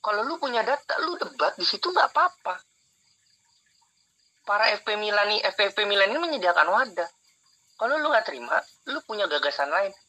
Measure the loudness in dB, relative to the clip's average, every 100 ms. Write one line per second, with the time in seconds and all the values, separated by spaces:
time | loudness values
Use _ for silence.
0 | -2 -2 -2 -4 -2 -2 0 -2 -2 -4
1 | -2 -4 -8 -2 -2 0 -2 -2 0 2
2 | 2 4 2 0 -8 -8 _ _ _ _
3 | _ _ _ _ _ _ _ _ _ _
4 | _ _ _ _ -4 2 2 0 -2 -2
5 | 0 0 2 0 -2 0 0 0 0 2
6 | 2 2 -2 0 2 4 4 2 0 -4
7 | -6 _ _ _ _ _ _ _ -2 0
8 | 2 2 0 -8 -2 -2 -2 _ -10 -8
9 | -6 -4 0 0 -2 -2 -2 0 -2 -6